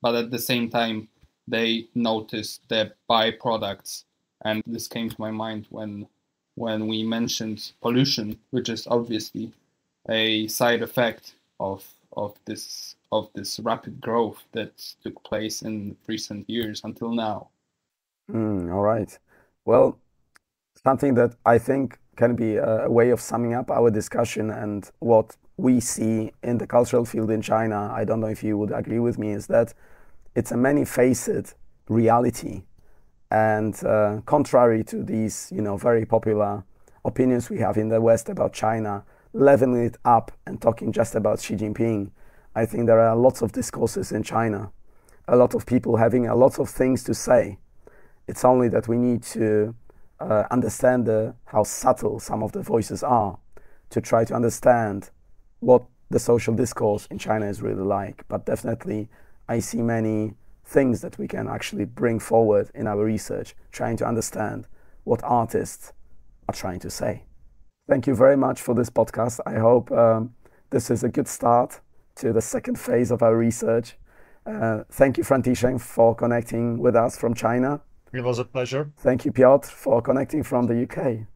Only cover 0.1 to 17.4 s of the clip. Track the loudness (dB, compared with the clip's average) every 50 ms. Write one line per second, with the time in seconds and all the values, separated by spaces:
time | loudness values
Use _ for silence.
0.1 | 0 0 -2 -4 -6 -8 -2 -2 -2 -2 -2 -2 -2 -2 -2 -2 -2 -6 -10 -14
1.1 | _ _ _ _ _ _ _ -6 -4 -2 0 0 -2 -2 -4 -6 _ -2 -2 0
2.1 | -2 -2 -4 -6 -10 -10 -8 -10 -12 -16 _ _ -2 -2 -2 -4 -6 _ _ _
3.1 | 0 2 2 0 -2 -4 -4 -4 -4 -2 -4 -6 -8 -10 -12 -16 -16 -16 -18 _
4.1 | _ _ _ _ _ _ -6 -4 -4 -4 -6 -8 -10 -10 -10 -10 -10 -8 -8 -8
5.1 | -8 -8 -10 -8 -8 -8 -8 -8 -10 -12 -14 _ -14 -12 -12 -10 -12 -12 -14 -16
6.1 | _ _ _ _ _ _ _ _ _ -10 -6 -6 -4 -4 -4 -4 -4 -4 -4 -4
7.1 | -2 -4 -4 -4 -4 -6 -8 -8 -10 -10 -12 -18 _ _ -6 -2 2 2 2 2
8.1 | 0 -4 -6 -8 -10 -12 _ _ -6 -6 -4 -4 -8 -8 -6 -2 -2 -2 -2 -2
9.1 | -6 -6 -8 -8 _ -12 -12 -12 -14 _ _ _ _ _ _ _ _ _ _ -4
10.1 | -2 0 0 0 0 -2 -2 -4 -2 0 0 2 2 0 -2 -4 -2 -2 -2 -2
11.1 | -2 -6 _ -20 _ _ _ _ _ _ -8 -8 -8 -10 -14 -20 _ _ _ _
12.1 | -10 -10 -10 -10 -10 _ _ -14 -12 -12 -12 -16 -16 -16 -16 -18 -20 _ _ _
13.1 | -6 -4 -4 -6 _ -14 -12 -10 -12 -8 -4 -4 -4 -4 -6 -16 -18 -12 -8 -4
14.1 | -2 -2 -2 -2 -4 -12 -20 _ _ -10 -10 -10 _ _ -20 -20 -20 _ _ -14
15.1 | -14 -14 _ -8 -6 -6 -6 -6 -8 -8 -8 -8 -8 -8 -8 -10 -14 _ _ -10
16.1 | -10 -10 -8 -10 -12 -12 -10 -8 -6 -6 -6 -6 -8 -10 -12 -14 -12 -8 -8 -6
17.1 | -4 -4 -4 -4 -6 -8